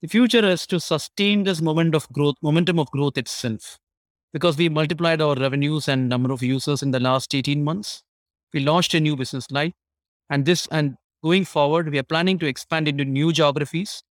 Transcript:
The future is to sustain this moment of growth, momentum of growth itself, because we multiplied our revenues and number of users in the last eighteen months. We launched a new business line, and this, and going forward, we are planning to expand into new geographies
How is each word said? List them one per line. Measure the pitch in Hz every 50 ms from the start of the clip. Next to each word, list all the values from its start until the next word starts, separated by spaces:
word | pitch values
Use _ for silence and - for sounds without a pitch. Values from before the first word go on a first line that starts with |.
The | - 160
future | - 220 247 240 220 240 220
is | 196 180 165 - -
to | - 175
sustain | - - 165 156 - - _ - 202 202 208 208 202
this | 190 190 156
moment | 160 160 156 160 165 165 156
of | 156 - -
growth, | 127 143 147 143 143 _
momentum | - 151 147 165 175 156 175 170
of | 151 -
growth | - 135 143 143 131 -
itself, | 123 - - - - 123 110 107 - - - - _ _ _ _ _ _ _ _ _ _ _
because | 156 139 175 160 139
we | 175 165
multiplied | 151 151 156 147 170 151 170 165 165 156
our | 156 151 143
revenues | 127 131 135 131 143 143 143 156 156 139 -
and | 139 131 131 123
number | 123 123 127 127
of | 135 123
users | 127 123 131 135 - - 147 135
in | - 139
the | 131 127
last | 123 127 127 135 - - -
eighteen | 139 131 143 143 147 147
months. | 143 160 196 208 - - - _ _ _ _ _ _ _ _ _ _
We | - 156
launched | 139 143 156 175 175 - -
a | 170
new | 156 151 151
business | 131 131 - - 135 120 -
line, | 135 139 147 170 175 _ _ _ _ _ _ _ _ _ _ _
and | 147 143 139
this, | 143 180 160 - -
and | 160 160 151 143 131 - _ _ _ _ -
going | 160 170 190 190
forward, | - - 165 147 143 151 170 170 156
we | 143 143
are | 135
planning | _ 160 160 170 185 190 175
to | 165 147
expand | 127 - - _ 165 160 156 151
into | 147 139 143
new | 135 135 135 147 165
geographies | 165 160 160 147 139 147 147 127 - 160 190 - - - - _